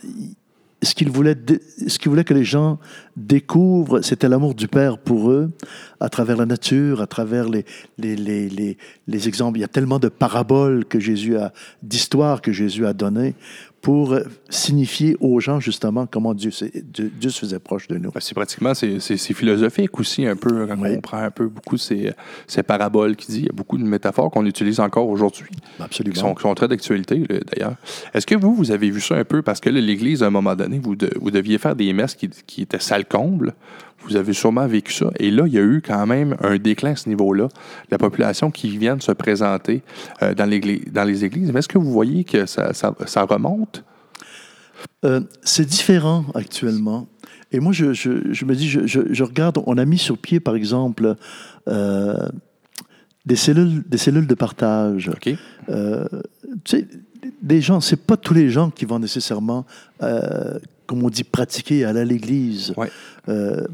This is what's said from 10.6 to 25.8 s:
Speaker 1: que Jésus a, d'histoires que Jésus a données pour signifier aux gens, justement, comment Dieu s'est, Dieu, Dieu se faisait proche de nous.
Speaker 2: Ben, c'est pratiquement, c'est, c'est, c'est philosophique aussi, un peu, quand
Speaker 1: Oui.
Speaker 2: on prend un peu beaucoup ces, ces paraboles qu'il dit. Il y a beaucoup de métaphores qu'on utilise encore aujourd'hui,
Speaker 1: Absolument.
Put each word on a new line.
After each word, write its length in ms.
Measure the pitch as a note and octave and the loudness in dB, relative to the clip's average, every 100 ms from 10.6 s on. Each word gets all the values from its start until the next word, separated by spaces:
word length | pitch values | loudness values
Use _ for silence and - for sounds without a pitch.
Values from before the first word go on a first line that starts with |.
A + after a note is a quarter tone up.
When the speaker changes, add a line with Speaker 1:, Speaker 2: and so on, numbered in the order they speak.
| C#3 B2+ G#2+ | 4 2 0
Speaker 1:
que 140 | A#2 | -2
Jésus 360 | G#2 G#2 A2 G#2+ | 0 -2 0 -2
a, 140 | G2+ - - - | -2 -8 -20 -18
d'histoires 600 | A2 C3+ - C3+ D3 C3+ | -6 -4 0 2 2 2
que 100 | - | -2
Jésus 340 | G2 G#2 G#2 A2 | 0 -2 0 -2
a 80 | |
données 400 | G2+ G2+ G#2+ C3 - - - - _ | 0 -2 0 -2 -4 -16 -20 -20 _
pour 360 | - D3 C#3 C3 - - - | 2 2 4 0 -2 -12 -10
signifier 640 | - - C#3+ C3 - D#3 - | -4 0 2 0 0 0 2
aux 180 | C3+ B2 | 2 2
gens, 200 | B2 C#3+ | 2 -2
justement, 460 | A#2+ - A2 A2+ B2+ | -2 -4 -2 -2 -4
comment 260 | A2 A2+ | -2 -2
Dieu 180 | G#2 G#2+ | -2 -4
s'est, 200 | - G#2+ - - | -6 -10 -10 -12
Dieu, 180 | - A2 B2 | -8 -8 -4
Dieu 80 | B2+ | -6
se 100 | - | -4
faisait 200 | G#2 F#2 | -6 -8
proche 280 | - F#2+ - | -6 -8 -6
de 80 | F2 | -6
nous. 140 | F#2 | -6
Speaker 2:
Ben, 80 | - | -8
c'est 140 | - | -8
pratiquement, 400 | G2+ G2+ - A#2 | -6 -6 -2 -2
c'est, 260 | C3 A2 G2 | 0 -2 -4
c'est, 160 | - G2+ | -4 -4
c'est 160 | - | -4
philosophique 640 | G#2 A2+ G#2 A2 - G3 - | -2 2 2 2 2 -2 -2
aussi, 260 | A2 - B2+ | -4 -2 -2
un 100 | F#2+ | 0
peu, 320 | A#2 A2+ G#2+ | 0 0 -2
quand 100 | G2+ | -4
Speaker 1:
Oui. 140 | G2+ G#2 | -2 -4
Speaker 2:
on 40 | |
prend 180 | - A2 | -6 -6
un 120 | G#2+ | -6
peu 160 | - A2+ | -4 -6
beaucoup 300 | G#2+ - B2 | -6 -6 -6
ces, 340 | - G#2 G#2 - - - - | -2 -2 -2 -6 -16 -20 -6
ces 160 | - | -4
paraboles 520 | - G#2 G#2 G#2+ G#2+ G#2 | 0 0 2 2 2 0
qu'il 180 | - A2 | -4 -4
dit. 40 | |
Il 40 | - | -4
y 40 | |
a 40 | |
beaucoup 240 | G2+ - C3 | -4 -4 -2
de 60 | |
métaphores 460 | A2 G#2 G2+ - - | 0 0 0 0 2
qu'on 160 | A2 G#2+ | 2 0
utilise 340 | - G#2 A2 | 0 0 2
encore 260 | G#2 A#2 A#2 | 0 2 0
aujourd'hui, 440 | G2+ G#2 - - F#3+ - | 2 0 0 -16 -16 -16
Speaker 1:
Absolument. 340 | - | -16